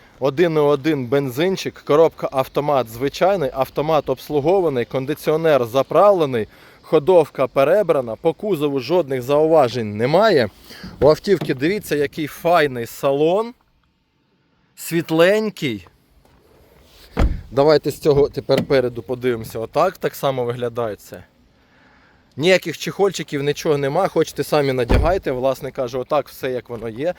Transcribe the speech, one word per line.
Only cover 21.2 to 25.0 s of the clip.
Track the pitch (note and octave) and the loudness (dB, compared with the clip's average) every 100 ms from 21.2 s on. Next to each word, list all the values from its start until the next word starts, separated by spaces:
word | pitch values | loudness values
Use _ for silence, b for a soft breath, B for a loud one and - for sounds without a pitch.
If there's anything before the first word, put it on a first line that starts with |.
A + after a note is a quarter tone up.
| - _ _ b b b b b b b b - | -20 _ _ b b b b b b b b -2
Ніяких | D#3+ F3+ E3+ C#3 | 2 2 0 -10
чехольчиків, | - - G3 - D#3+ D3 | -8 -2 -2 -2 -8 -4
нічого | C#3+ D3 E3+ C#3+ | -4 -2 -2 0
нема. | C#3 D#3 F#3+ | 0 0 0
Хочете, | E3 D#3 - | 0 -2 -4
самі | C#3 D#3 C#3 | -2 0 2
надягайте. | B2+ A#2 - | 0 2 2